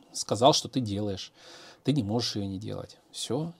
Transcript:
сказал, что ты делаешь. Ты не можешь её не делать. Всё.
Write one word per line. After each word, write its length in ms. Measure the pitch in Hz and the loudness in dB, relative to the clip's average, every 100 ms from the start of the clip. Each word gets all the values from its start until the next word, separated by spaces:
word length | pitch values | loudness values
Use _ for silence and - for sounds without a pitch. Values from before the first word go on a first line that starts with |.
| - | -14
сказал, 400 | - - 104 131 | -10 -4 6 6
что 140 | 147 156 | 6 2
ты 100 | 135 | -2
делаешь. 520 | 110 101 104 92 - - - - - - | -2 -2 -2 -4 -10 -16 -20 -20 -20 -4
Ты 80 | - | 0
не 100 | 147 | 2
можешь 320 | 101 117 113 107 | 2 0 0 -2
её 80 | 98 | -4
не 120 | 95 | -6
делать. 380 | 107 101 - - _ | -6 -8 -10 -16 _
Всё. 400 | - - 127 165 | -10 -2 -2 -2